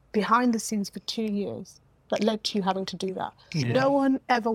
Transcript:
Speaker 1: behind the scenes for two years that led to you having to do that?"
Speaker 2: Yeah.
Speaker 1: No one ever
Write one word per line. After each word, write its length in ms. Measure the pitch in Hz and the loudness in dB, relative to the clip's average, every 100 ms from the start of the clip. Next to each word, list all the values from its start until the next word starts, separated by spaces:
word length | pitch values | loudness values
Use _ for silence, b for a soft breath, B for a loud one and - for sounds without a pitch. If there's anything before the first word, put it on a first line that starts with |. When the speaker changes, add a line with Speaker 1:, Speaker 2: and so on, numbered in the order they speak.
| _ | _
Speaker 1:
behind 420 | 214 190 233 247 | -2 2 4 4
the 60 | 226 | 2
scenes 300 | - 214 196 | -2 -4 -4
for 100 | 196 | -8
two 240 | - - | -8 -4
years 560 | 220 202 190 113 - - _ _ - | -2 -2 -4 -6 -12 -20 _ _ -4
that 140 | - | 0
led 200 | 214 214 | 0 0
to 140 | - 208 | -2 -2
you 60 | |
having 220 | 190 190 190 | -2 -2 -4
to 80 | 180 | -6
do 180 | 190 | -6
that?" 200 | 185 - - B | -6 -8 -10 B
Speaker 2:
Yeah. 180 | 160 131 | -2 0
Speaker 1:
No 200 | 240 269 | 2 4
one 280 | 277 269 269 - | 4 2 2 0
ever 260 | 240 226 | 0 0